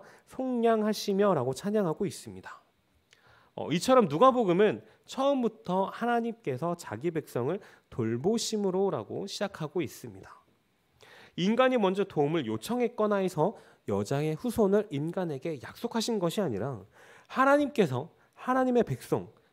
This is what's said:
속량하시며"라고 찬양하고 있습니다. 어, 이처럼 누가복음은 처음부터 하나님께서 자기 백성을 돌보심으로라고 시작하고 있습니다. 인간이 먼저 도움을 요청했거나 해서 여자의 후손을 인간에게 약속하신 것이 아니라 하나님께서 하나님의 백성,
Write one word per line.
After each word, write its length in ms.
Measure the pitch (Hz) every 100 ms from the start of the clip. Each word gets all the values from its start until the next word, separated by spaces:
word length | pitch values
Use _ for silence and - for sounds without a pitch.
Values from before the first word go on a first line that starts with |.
| - - _
속량하시며"라고 1300 | - 262 247 226 220 214 208 - 196 202 160 123
찬양하고 520 | 127 208 214 180 156 185
있습니다. 580 | - 110 92 - - _ _ _ _ _ _ _ _ _ -
어, 160 | 98
이처럼 340 | 175 - 262 185
누가복음은 800 | 151 262 247 196 175 208 107 - _ -
처음부터 800 | - 277 269 226 - - 185 190
하나님께서 920 | - 233 240 233 - 151 123 170 170
자기 340 | - 107 165
백성을 480 | 160 - 131 127 196 - - _
돌보심으로라고 1400 | - 110 120 165 226 - 214 196 180 196 131 101 120 196
시작하고 540 | - 202 - 156 185
있습니다. 500 | 135 - 120 95 - - _ _ _ _ _ _ - - - -
인간이 420 | 185 233 262 254
먼저 280 | 190 190 190
도움을 400 | 156 143 165 110
요청했거나 720 | 110 - 247 233 233 214 202
해서 400 | 185 156 180 - - _ -
여자의 460 | 101 104 139 156 156
후손을 520 | 247 226 196 208 208
인간에게 680 | 139 160 190 175 135 170 120
약속하신 580 | - - 233 226 226 214
것이 200 | 175 214
아니라 460 | 175 98 127 110 95 _ - - -
하나님께서 840 | 254 269 294 294 - 165 127 165 _ _
하나님의 500 | - - 262 254 240
백성, 460 | - 127 - 135 87 - _